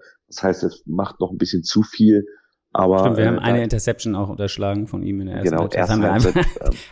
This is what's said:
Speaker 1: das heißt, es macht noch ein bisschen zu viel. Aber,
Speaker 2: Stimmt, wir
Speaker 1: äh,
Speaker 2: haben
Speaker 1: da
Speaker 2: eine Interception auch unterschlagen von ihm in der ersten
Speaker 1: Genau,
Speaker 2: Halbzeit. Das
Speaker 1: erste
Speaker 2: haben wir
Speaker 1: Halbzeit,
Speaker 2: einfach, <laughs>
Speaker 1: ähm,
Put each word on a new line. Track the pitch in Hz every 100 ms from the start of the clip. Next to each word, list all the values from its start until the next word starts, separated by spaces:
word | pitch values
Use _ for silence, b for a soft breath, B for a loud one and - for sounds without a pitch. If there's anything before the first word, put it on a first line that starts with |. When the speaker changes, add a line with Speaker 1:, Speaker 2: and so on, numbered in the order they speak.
| b b _
Speaker 1:
das | -
heißt, | 95 87
es | 87 - -
macht | 87 98 -
noch | 90
ein | 92
bisschen | 90 90
zu | 80 107
viel. | 107 - 110 104 104 B B _ _
Aber, | - 95 95
Speaker 2:
Stimmt, | 98 110
wir | 110
Speaker 1:
äh, |
Speaker 2:
haben | 117
Speaker 1:
da |
Speaker 2:
eine | - 120
Interception | 117 110 120 113 113 101
auch | 101
unterschlagen | - 101 - 101 101 107
von | 98
ihm | 98 98
in | 95
der | 90
ersten | 92
Speaker 1:
Genau, | 82
Speaker 2:
Halbzeit. | 85 87
Das | 90
Speaker 1:
erste |
Speaker 2:
haben | 110
wir | 104
Speaker 1:
Halbzeit, | 101 92 156
Speaker 2:
einfach, | - -
<laughs> | -
Speaker 1:
ähm, | B B